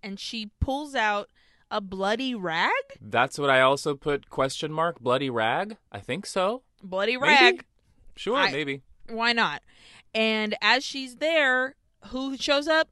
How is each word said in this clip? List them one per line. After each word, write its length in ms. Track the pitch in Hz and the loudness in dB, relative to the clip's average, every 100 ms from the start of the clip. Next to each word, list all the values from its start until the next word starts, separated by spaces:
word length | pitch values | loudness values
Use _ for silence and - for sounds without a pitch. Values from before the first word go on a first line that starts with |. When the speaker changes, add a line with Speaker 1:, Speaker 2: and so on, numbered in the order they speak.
Speaker 1:
And 160 | 214 196 | -12 -10
she 280 | - 226 214 _ | -10 -8 -10 _
pulls 340 | - 269 302 | -2 -2 -4
out 340 | 269 214 208 - _ _ _ _ | -2 0 0 -4 _ _ _ _
a 100 | 214 | -6
bloody 540 | 196 190 190 220 262 | -6 -4 0 0 -2
rag? 380 | 240 180 160 202 494 554 554 | -4 -2 0 2 0 -4 -16
Speaker 2:
That's 380 | 104 117 131 - | -2 0 0 0
what 120 | 139 | 4
I 100 | 131 | 6
also 340 | 131 139 156 | 6 4 -2
put 340 | 143 156 143 - | -4 -2 -4 -4
question 420 | - 135 - 156 | -2 -2 -2 -6
mark, 280 | 156 170 165 | -2 -2 -2
bloody 300 | 120 127 139 | 0 0 0
rag? 460 | 117 110 135 202 220 _ | 0 0 0 -2 -10 _
I 80 | 101 | -16
think 260 | - 135 202 | -8 -8 -4
so. 360 | - 185 247 _ _ | -2 0 -2 _ _
Speaker 1:
Bloody 340 | 190 185 208 254 | -10 -4 -2 0
Speaker 2:
Maybe. 160 | 285 | 4
Speaker 1:
rag. 320 | 285 254 - - _ _ _ - - | 8 6 4 -8 _ _ _ -20 -10
Speaker 2:
Sure, 200 | - 254 | -4 0
Speaker 1:
I 140 | 190 | 0
Speaker 2:
maybe. 320 | 147 147 139 _ - - | 0 -4 -6 _ -20 -12
Speaker 1:
Why 240 | 220 233 | -4 0
not? 300 | 233 196 147 _ _ - - _ | 2 0 -2 _ _ -20 -20 _
And 400 | 220 220 220 214 214 | 0 0 0 -2 0
as 240 | 208 247 | 2 2
she's 320 | 277 277 262 240 | 2 -10 -12 -4
there, 600 | 302 330 277 254 262 - _ _ - | 0 2 2 2 -2 -8 _ _ -12
who 280 | 254 269 269 | -8 -6 -6
shows 300 | - 285 294 | 0 0 2
up 200 | 320 320 | 2 2